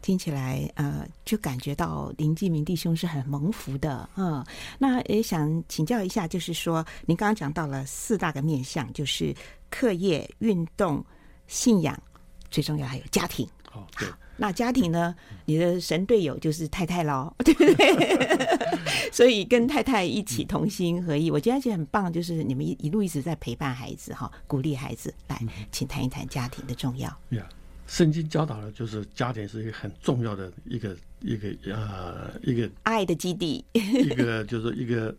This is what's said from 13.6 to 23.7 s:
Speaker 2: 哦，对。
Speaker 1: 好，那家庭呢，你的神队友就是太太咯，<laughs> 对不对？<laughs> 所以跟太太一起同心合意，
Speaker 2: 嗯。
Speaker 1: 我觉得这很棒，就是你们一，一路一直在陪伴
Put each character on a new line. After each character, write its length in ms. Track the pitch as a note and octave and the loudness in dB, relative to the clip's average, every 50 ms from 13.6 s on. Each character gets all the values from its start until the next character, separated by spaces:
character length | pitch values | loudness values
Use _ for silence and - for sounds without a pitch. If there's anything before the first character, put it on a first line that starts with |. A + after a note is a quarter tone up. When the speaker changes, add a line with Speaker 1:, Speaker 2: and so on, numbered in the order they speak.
| - - - | -20 -16 -16
Speaker 2:
哦， 120 | A2 G2 - - | -16 -16 -12 -8
对。 100 | - A2 | -8 -8
Speaker 1:
好， 100 | F#2 - - - - - | -8 -8 -14 -18 -18 -6
那 140 | - G#3 G#3 | -2 -2 -2
家 200 | F3+ - A#3+ A#3+ | 0 0 0 2
庭 200 | B3+ C4 G#3 E3+ | 4 2 2 4
呢， 220 | D#3+ E3+ E3+ E3+ F3 - - - - - - | 2 2 2 0 -2 -6 -14 -18 -20 -10 -2
你 120 | - D3+ | 2 2
的 240 | D#3+ F3 F3 F3 F3+ | 4 4 4 2 2
神 240 | E3 - E3 E3+ F#3+ | 0 0 0 0 4
队 160 | - B3 G#3+ | 6 6 6
友 160 | F3 C#3 B2+ | 6 2 -2
就 140 | - - D#3+ | 0 0 0
是 160 | D3+ E3 E3 | 0 0 -4
太 180 | C#3+ - - F3 | -6 -2 -2 0
太 180 | D#3+ F3 F3 D#3+ | 0 2 0 2
咯， 320 | D3+ C#3+ C3 C3+ E3+ - | 2 0 0 -2 -4 -4
<laughs> 40 | - B3+ | 4 6
对 100 | - D4+ | 6 8
不 100 | - - F4 E4 | 10 8 8 10
对？ 1400 | - G#4 C5+ E4+ B3 F4 - G4 B3+ B3+ - D#4 - C4 E5 F#4+ - - - - - E3 D#3 - - D5 A#4+ | 10 8 8 8 6 6 4 4 4 4 4 4 2 4 2 2 2 2 0 -2 -2 -2 -2 -2 -2 -2 -2
<laughs> 0 | |
所 140 | - - A#3+ | 4 6 8
以 180 | B3+ A#3 G#3 F3+ | 8 8 4 4
跟 240 | - B3 A#3+ A#3 | 4 4 4 4
太 140 | B3+ D4 C4+ - | 4 2 2 2
太 220 | - C4+ G#3 F3+ | 4 2 2 2
一 180 | E3+ A#2 G#3 F#3+ | 2 0 -2 -2
起 220 | - A#2+ A#2 - | -2 -2 -4 -2
同 240 | D#3+ G3 D3 D#3 G#3 | 0 0 0 0 0
心 340 | - - F3+ E3+ E3+ F3 F3+ | 0 0 0 2 2 0 0
合 140 | E3+ D3 | 0 2
意， 120 | D3 E3 D#3+ | 2 2 2
Speaker 2:
嗯。 40 | D3 | 2
Speaker 1:
我 60 | D3 | 2
觉 120 | D3 A3+ B3 | 2 2 2
得 60 | C#4 | 2
这 120 | C4 B3 | 0 0
很 120 | G#3+ E3+ D3+ | -2 -2 -2
棒， 260 | - - G#3+ G3 F3 E3 | 0 0 0 0 2 0
就 80 | E3+ | -2
是 220 | F3 F3 E3+ D#3+ D#3 | -2 -2 -2 -2 -2
你 100 | - C3 | -2 -2
们 120 | C3 D3+ | -2 -2
一， 60 | D#3+ - - | -4 -4 -2
一 100 | - D3+ | -2 0
路 120 | E3 A3 | 2 2
一 60 | G3+ F3+ | 0 2
直 120 | - C#3+ | 0 -2
在 140 | B2+ E3+ D#3 | -2 -2 -4
陪 180 | C#3+ - - - | -4 -4 -8 -6
伴 180 | - D#3 C3+ | -4 -4 -4